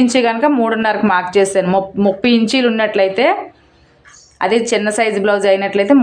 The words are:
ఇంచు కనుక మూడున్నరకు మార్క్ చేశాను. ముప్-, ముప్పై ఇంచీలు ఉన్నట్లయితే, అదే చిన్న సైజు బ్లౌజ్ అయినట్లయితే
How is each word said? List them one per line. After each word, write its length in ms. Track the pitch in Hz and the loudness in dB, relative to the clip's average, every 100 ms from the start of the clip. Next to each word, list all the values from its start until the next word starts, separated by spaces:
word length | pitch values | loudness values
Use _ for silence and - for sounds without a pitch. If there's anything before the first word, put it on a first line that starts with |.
ఇంచు 180 | 247 254 233 | 2 2 0
కనుక 180 | 226 294 269 | 0 0 0
మూడున్నరకు 480 | 226 226 220 202 208 | 0 -2 -2 0 0
మార్క్ 200 | 180 185 202 | 0 0 0
చేశాను. 320 | 196 196 180 | 2 0 0
ముప్-, 240 | 190 190 - 202 | -2 -2 -2 -2
ముప్పై 240 | 190 247 233 | 0 0 2
ఇంచీలు 300 | 220 269 247 | 2 0 0
ఉన్నట్లయితే, 540 | 220 214 208 190 196 285 403 - - _ _ _ _ - - _ _ 185 | 0 -2 0 0 0 0 -2 -6 -18 _ _ _ _ -20 -20 _ _ -2
అదే 120 | 233 226 | 0 0
చిన్న 180 | 208 208 214 | -2 -2 -2
సైజు 220 | 220 202 208 | -2 -2 0
బ్లౌజ్ 220 | 202 196 | 0 2
అయినట్లయితే 420 | 196 196 196 202 277 | 0 0 -2 2 4